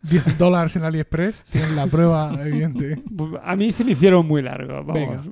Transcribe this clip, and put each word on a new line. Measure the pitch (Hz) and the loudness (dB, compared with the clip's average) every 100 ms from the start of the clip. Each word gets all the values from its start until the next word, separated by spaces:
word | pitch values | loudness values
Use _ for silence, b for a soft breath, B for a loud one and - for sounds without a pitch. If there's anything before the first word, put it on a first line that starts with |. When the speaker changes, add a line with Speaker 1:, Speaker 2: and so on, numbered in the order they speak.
Speaker 1:
diez | 160 165 160 160 | 2 2 2 2
dólares | 175 180 165 180 | 4 4 0 -2
en | |
AliExpress, | 160 160 156 160 180 214 | -4 -4 -4 -2 -4 -6
tienen | _ - 156 151 | _ -2 -2 -2
la | 139 | 0
prueba | 156 170 165 151 143 | 4 4 2 -2 -4
evidente. | 147 147 160 123 143 151 - 208 156 160 | -4 -2 -2 -4 -6 -6 -8 -8 -8 -8
Speaker 2:
A | - 190 | -6 -2
mí | 214 | 0
se | - | 0
me | 240 | 0
hicieron | 151 190 180 160 | 4 6 6 4
muy | 151 | 0
largo, | 131 135 135 139 | -2 -8 -10 -10
vamos. | 143 | -4
Speaker 1:
Venga, | 160 143 - 151 | -4 -4 -6 -12